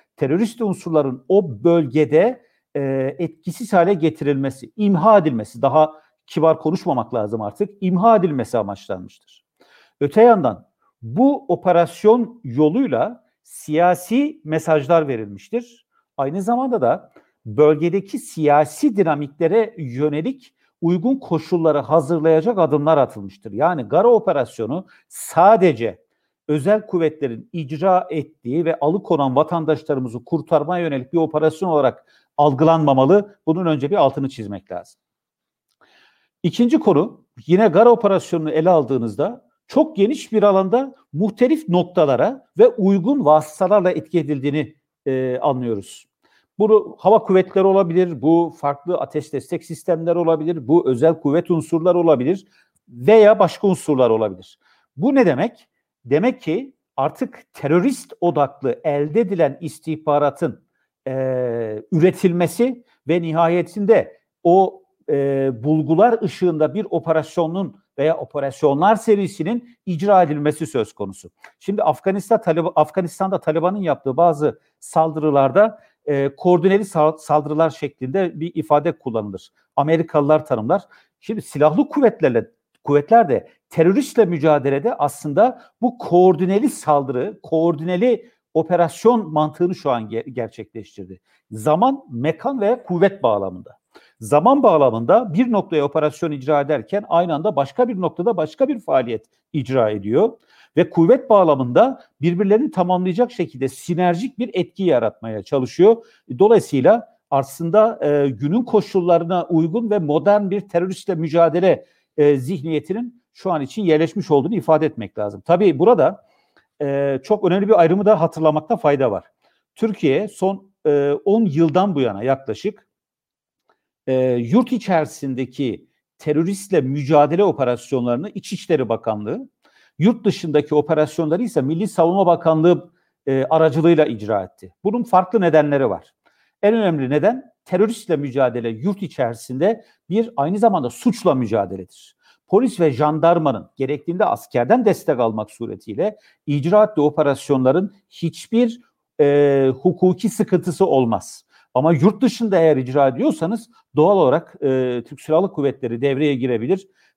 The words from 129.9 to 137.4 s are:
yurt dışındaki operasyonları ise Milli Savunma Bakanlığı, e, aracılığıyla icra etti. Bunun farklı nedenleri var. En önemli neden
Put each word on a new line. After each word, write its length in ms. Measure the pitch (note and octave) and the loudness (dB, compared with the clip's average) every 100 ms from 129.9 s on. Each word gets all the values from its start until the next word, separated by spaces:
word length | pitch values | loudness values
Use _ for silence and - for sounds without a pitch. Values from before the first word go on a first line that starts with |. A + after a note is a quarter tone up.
| - | 0
yurt 260 | F3 A#3 G#3+ | 0 2 -2
dışındaki 500 | - E3 D3 D3 D3+ | -4 -2 -2 0 0
operasyonları 680 | D3 D#3 D3+ - D#3+ F3 | 2 0 0 -2 -2 -2
ise 180 | A#3+ - | -2 -2
Milli 260 | C3 E3 G#3 | -2 -2 -4
Savunma 380 | - E3+ F#3+ F3+ | 0 0 2 2
Bakanlığı, 680 | E3+ E3 D#3 E3 F3 - _ _ _ - | 2 2 2 2 2 -2 _ _ _ -4
e, 180 | C3+ C3 | -2 0
aracılığıyla 560 | D#3+ D#3+ C#3+ D#3+ E3 D3+ | 2 2 2 2 4 2
icra 380 | A2+ G#2 G#2+ | -2 -4 -4
etti. 300 | F#2 _ F#2+ _ | -4 _ -20 _
Bunun 200 | G3 A#3 | -4 -4
farklı 380 | - F#3 F3+ A3+ | 0 0 2 0
nedenleri 480 | F3 D#3 D3 C#3+ B2+ | 2 2 2 0 -2
var. 240 | F2+ - _ _ _ _ _ | -4 -12 _ _ _ _ _
En 120 | G3+ | 0
önemli 360 | A3+ G3+ D#3 B2+ | 2 0 -2 -2
neden 340 | D3+ F#3 B3+ | 0 0 -2